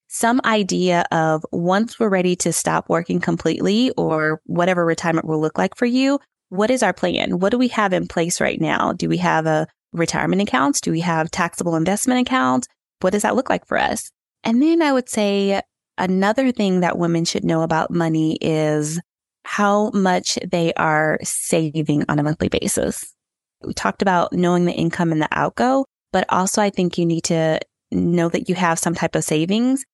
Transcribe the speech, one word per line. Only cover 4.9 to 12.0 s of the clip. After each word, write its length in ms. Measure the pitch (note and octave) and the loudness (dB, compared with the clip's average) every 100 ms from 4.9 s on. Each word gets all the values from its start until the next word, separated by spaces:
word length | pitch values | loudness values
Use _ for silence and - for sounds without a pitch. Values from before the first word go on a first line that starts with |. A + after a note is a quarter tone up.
| D#3+ E3+ D#3+ D#3+ | 0 0 -2 -2
will 140 | D#3 | -2
look 160 | D#3 - | -2 0
like 180 | F#3+ - | -2 0
for 100 | A#3+ | 0
you, 340 | B3+ C4+ C#4 - _ _ | 2 2 0 -4 _ _
what 200 | F#3 G#3+ | -2 0
is 140 | B3+ | 2
our 80 | G#3+ | 0
plan? 480 | F3+ F3+ E3 G1+ F3+ | 0 0 0 0 0
What 120 | F#3+ | 0
do 60 | A#3+ | 2
we 120 | B3+ | 0
have 240 | - G3+ | 0 0
in 160 | F3+ F3 | 0 -2
place 320 | - E3+ - | -2 -2 0
right 180 | - - | -2 -2
now? 320 | D#3 - F2 | -2 0 -2
Do 160 | F3+ E3 | -2 -2
we 80 | E3 | 0
have 280 | F3 D#3+ D#3+ | 0 0 2
a 220 | D#3 D#3+ _ _ | 0 -2 _ _
retirement 480 | E3+ E3 D3+ D3+ F#3 | -4 -2 0 0 0
account? 400 | G#3 - C#3+ C#3+ | 0 0 0 0
Do 100 | - | -2
we 80 | E3 | -2
have 320 | F3 D#3+ E3 | 0 -2 -2
taxable 460 | - E3+ - E3+ D#3+ | -2 -4 -4 -2 0
investment 500 | E3 G3+ | 0 0